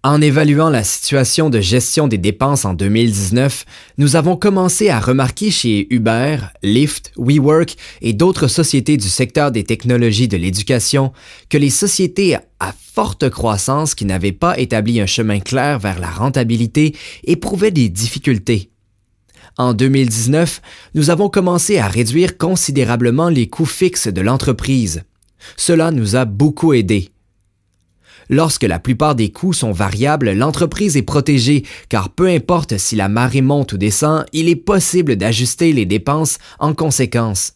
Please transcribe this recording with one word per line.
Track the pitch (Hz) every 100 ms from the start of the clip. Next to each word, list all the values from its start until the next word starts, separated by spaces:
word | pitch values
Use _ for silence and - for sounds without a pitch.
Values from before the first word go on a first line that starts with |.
En | 135 151
évaluant | 151 139 151 143 160
la | 131
situation | 101 - - 139 123 - 156
de | 117
gestion | 90 120 - - 143
des | 107
dépenses | 95 95 135 139
en | 101 85
deux | 98
mille | 110 117
dix-neuf, | 101 95 120 135 - - - - -
nous | 143 160
avons | 156 180
commencé | 208 190 185 - 214
à | 120
remarquer | 107 131 123 - 214
chez | - 120 104 101
Uber, | 123 110 117 139 147 95 -
Lyft, | 101 117 147 - - -
WeWork | 120 147 139 160 170 - - -
et | 117
d'autres | 107 180 185 135
sociétés | - 165 139 123 147
du | 98
secteur | - 120 156 147
des | 113
technologies | 95 113 120 123 117 104 123
de | 95
l'éducation | 90 95 101 127 - 139 135 - - - -
que | 147
les | 143
sociétés | - 202 - 180 180 190 135
à | _ _ 92 - -
forte | - - - 135
croissance | - 117 101 - 139 156 -
qui | 101
n'avaient | 92 98
pas | 92 170 151
établi | 127 113 104 117
un | 95
chemin | - 110 101
clair | 95 131 143 139
vers | 98 90
la | 87
rentabilité | 85 127 131 117 117 117 151 151 151 - -
éprouvaient | - 170 - 196 214
des | 165 117
difficultés. | 90 113 - - 110 95 107 92 _ _ _ _ _ _ _ - -
En | 123
deux | 110 131
mille | 135 127
dix-neuf, | 110 117 151 170 - - - -
nous | 151 151
avons | 170 202
commencé | 202 180 175 - 196
à | 101
réduire | 104 113 147 185 -
considérablement | 160 185 - 139 117 120 120 127 170
les | 147 107
coûts | - 160
fixes | - 185 - 110
de | 92
l'entreprise. | 98 131 139 113 - 131 104 80 - _ _ _ - -
Cela | - 165 165
nous | 147 104 123
a | 120
beaucoup | 98 147 147 165
aidés. | 131 95 104 90 _ _ _ _ _ _ _ _ _ _ - -
Lorsque | 131 160 -
la | 107 85
plupart | - 120 151
des | 127 107
coûts | - 185
sont | 170 117
variables, | 92 98 98 135 151 117
l'entreprise | 98 143 - 175 - 208 143
est |
protégée, | 104 143 147 139 117 147 - - -
car | 110 92
peu | - 185
importe | 170 - 175 147 101
si | - 110
la | 98
marée | 110 123 135
monte | 131 143 131
ou | 98
descend, | 104 95 151 156 -
il | 156 165
est | -
possible | - 196 - 180 151 107
d'ajuster | 101 110 123 - 170
les | 139 92
dépenses | 104 - 151 151 - - -
en | 151
conséquence. | 156 160 127 127 120 113 98 -